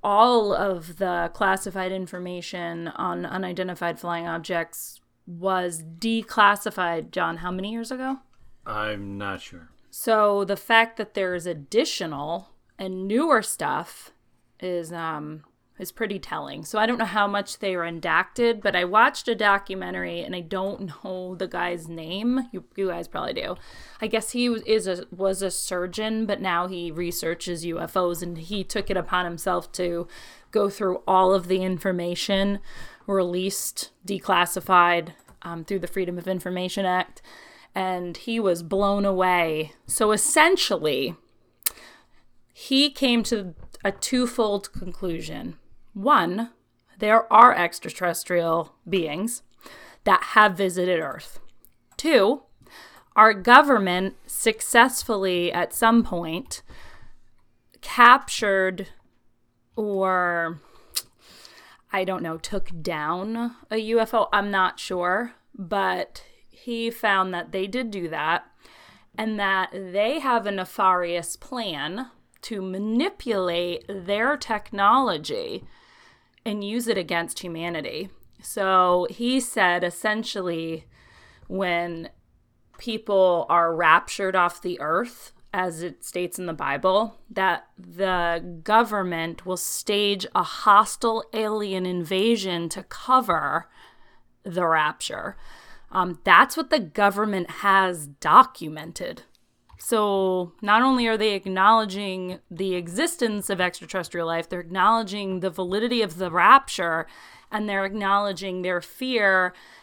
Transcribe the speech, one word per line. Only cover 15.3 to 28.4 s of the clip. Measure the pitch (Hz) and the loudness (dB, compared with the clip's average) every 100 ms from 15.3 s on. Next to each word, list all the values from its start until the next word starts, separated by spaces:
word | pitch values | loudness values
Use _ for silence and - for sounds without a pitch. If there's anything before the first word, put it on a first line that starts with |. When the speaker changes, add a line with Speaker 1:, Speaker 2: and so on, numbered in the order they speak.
| 156 - _ _ - | -12 -18 _ _ -14
Speaker 1:
is | 185 | -14
pretty | - 214 202 | -6 -6 -6
telling. | - 160 143 147 | -8 -8 -8 -12
So | 160 220 | -6 0
I | 220 | 0
don't | 240 | 0
know | |
how | 220 208 202 | 0 0 0
much | 202 202 - | 0 -4 -6
they | 196 180 | -4 -2
were | |
redacted, | 170 170 170 160 185 - 233 220 | -4 -4 0 0 0 2 2 2
but | 202 | 0
I | 185 | 2
watched | 180 214 269 294 - | 2 6 4 4 -4
a | |
documentary, | 208 208 196 - 190 180 180 175 170 | 2 4 2 0 -8 -6 -6 -6 -8
and | 170 | -8
I | 180 | -8
don't | 160 190 196 202 190 143 | -6 -4 -4 -6 -10 -10
know | 190 185 180 | -10 -8 -10
the | 180 190 | -8 -6
guy's | 175 175 175 160 | -4 -4 -6 -10
name. | 165 160 190 233 262 247 | -12 -8 -4 0 -2 -4
You, | 185 - - | -10 -12 -6
you | 190 | -4
guys | 170 165 | -4 -8
probably | - - | -6 -6
do. | - - 185 - - - - | -6 -6 -8 -12 -20 -20 -10
I | 220 | -4
guess | 220 220 | -4 -4
he | 247 247 | -2 0
was, | 226 | -2
is | - 220 190 | 0 0 0
a, | 180 - | -6 -8
was | 180 190 190 | -2 -2 0
a | 190 | -4
surgeon, | - - 180 180 196 214 220 220 | -4 -6 -4 -4 -4 -4 -2 -2
but | 202 | -4
now | 190 170 180 | -2 -2 -2
he | 180 170 | -6 -8
researches | 156 175 170 165 170 180 170 170 | -6 -6 -4 -6 -6 -6 -8 -6
U | 165 | -6
F | 165 190 | -4 0
Os, | 175 170 | 0 -2
and | 175 | -8
he | 165 | -10